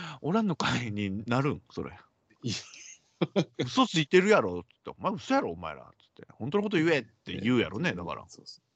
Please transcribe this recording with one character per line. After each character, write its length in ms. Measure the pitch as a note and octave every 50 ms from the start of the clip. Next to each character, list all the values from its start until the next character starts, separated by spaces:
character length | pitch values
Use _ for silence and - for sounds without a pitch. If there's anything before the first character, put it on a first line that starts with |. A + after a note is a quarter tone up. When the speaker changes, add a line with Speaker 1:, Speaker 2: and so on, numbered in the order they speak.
| F3 D#3+ D3+ C3+
Speaker 1:
お 100 | - C#3+
ら 100 | F#3 A3+
ん 40 | A3
の 80 | G3 D#3+
会 360 | - - C#3 B2+ A#2+ A#2+ A2
に 320 | G#2 G#2 G#2 G2 F#2+ G#2+ G#2
な 140 | A#2 A#2 C3
る 140 | C#3 D3 F#2
ん、 80 | - _ _
そ 120 | - -
れ。 160 | D2+ - - - - _ _ _ _ _ _ _
Speaker 2:
い 80 | - A#2+
や。 40 | F3 - - - - - - - - - _ _ _ - - - - G3+ - - - -
Speaker 1:
嘘 280 | C#3+ B2 - B3+ C4
つ 120 | - - E3
い 60 | D3
て 120 | - - F#3
る 80 | F#3 G#3
や 120 | G#3+ D#3+
ろ、 220 | A2+ F#2 F2+ F2+
つ 40 | -
っ 20 | _ _ _ -
て。 60 | -
お 40 | - -
前 100 | G#2+ F3+
嘘 220 | A3+ C#3+ - - C4+
や 60 | C4+
ろ、 100 | - G2+
お 60 | E2+
前 180 | F2 E2+ D#2+ D2+
ら。 160 | C2 B1 - - _
つ 60 | -
っ 40 | _ _
て。 120 | - - _
本 180 | - - A2 C#3
当 80 | D#3+ G3+
の 60 | G#3
こ 60 | G#3+
と 60 | G3+
言 120 | E3 D#3 E3+ D#3+
え 60 | C3+
っ 20 |
て 340 | A2+ - _ _ - - F2+
言 200 | - G2+ A#2 B2+
う 40 | A#2
や 80 | F#2 D#2
ろ 100 | F#2 A#2
ね、 100 | E3+ E3
Speaker 2:
ね。 60 | G2+
Speaker 1:
だ 80 | F2 E2
か 100 | E2+ C#2
ら。 100 | G#1 G#1+ -
Speaker 2:
そ 140 | - -
う 40 | -
そ 160 | - - - _ _ _